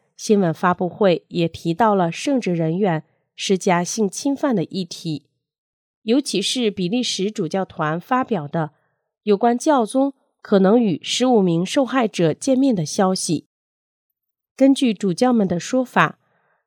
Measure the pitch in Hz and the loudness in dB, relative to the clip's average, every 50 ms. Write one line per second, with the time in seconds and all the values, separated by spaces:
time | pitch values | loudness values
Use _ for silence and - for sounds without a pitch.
0 | _ _ _ - - - 214 202 185 165 156 - - 180 180 - 185 170 - - | _ _ _ -10 0 2 2 2 2 0 0 0 0 0 0 0 -4 -6 -2 0
1 | 208 185 165 147 - _ - 170 165 165 - - - 170 165 165 233 214 202 190 | 2 2 2 2 -2 _ -4 -2 -2 -2 -4 -6 -6 -4 -2 0 2 2 2 2
2 | 175 165 165 - - 294 277 247 - 185 175 165 165 160 165 185 214 185 160 156 | 0 0 -2 -4 -4 -2 -2 0 0 -2 -2 0 -2 -2 0 0 0 0 0 -2
3 | - _ _ _ _ _ _ - - - 196 180 - 202 175 175 175 - - 220 | -4 _ _ _ _ _ _ -10 -2 -2 -2 0 2 0 0 0 0 -2 -2 -2
4 | 214 185 - - - 277 277 269 311 277 240 180 151 - - 190 180 - - - | -2 -2 -4 -4 -4 -4 -2 -2 -2 0 0 -2 -2 -4 -6 -8 -8 -8 -12 -10
5 | - 165 151 - - _ _ _ _ _ _ _ _ _ _ _ _ _ _ _ | -8 -8 -8 -8 -10 _ _ _ _ _ _ _ _ _ _ _ _ _ _ _
6 | _ 214 240 294 269 - - 175 - - - 254 240 208 202 196 180 175 226 254 | _ 0 0 0 0 -2 -4 -4 -2 -2 -2 -2 -2 -2 -2 -2 -4 -2 -2 -2
7 | 226 - - - 185 214 208 220 175 151 - 190 185 - - - 156 151 160 175 | -2 -4 -4 -4 -4 -4 -4 -4 -6 -4 -4 -4 -6 -6 -6 -4 -4 -4 -4 -6
8 | - - 254 254 254 - 226 165 143 147 - 170 156 147 - _ _ _ _ _ | -4 -4 -2 -2 -2 -2 -4 -6 -4 -6 -4 -4 -4 -6 -8 _ _ _ _ _
9 | _ _ _ _ _ 208 202 196 240 233 240 240 - 320 294 254 220 196 - 262 | _ _ _ _ _ 0 0 2 2 0 0 0 0 2 2 2 0 0 0 0
10 | 277 277 - _ _ _ _ _ - - 208 190 190 185 220 254 233 202 151 - | 0 0 -4 _ _ _ _ _ -2 2 4 4 6 6 4 4 4 2 0 -2
11 | - - - - 247 262 247 214 190 175 165 165 185 - - 285 262 - 254 269 | -4 -6 -2 0 2 2 4 4 4 2 2 0 -2 0 0 -2 -2 0 0 -2
12 | 226 196 - - 170 156 - - - 269 262 254 277 269 226 180 151 - - - | -2 -2 0 0 0 0 0 -2 -2 0 2 2 2 2 2 0 -2 -4 0 0
13 | 190 185 190 185 - - 160 - - _ _ _ _ _ _ _ _ _ _ _ | 0 2 0 -2 -2 -4 -4 -4 -4 _ _ _ _ _ _ _ _ _ _ _
14 | _ _ _ _ _ _ _ _ _ _ _ - 269 269 269 - 277 240 202 - | _ _ _ _ _ _ _ _ _ _ _ 4 4 4 4 4 2 0 0 -2
15 | 208 190 165 - 247 254 240 220 196 156 175 165 - - 254 262 247 - - 196 | -2 -2 0 0 2 2 2 2 0 0 -2 -4 -4 -2 -2 -2 -2 0 0 0
16 | 160 143 - - _ _ _ _ _ _ _ _ _ | 0 0 -2 -8 _ _ _ _ _ _ _ _ _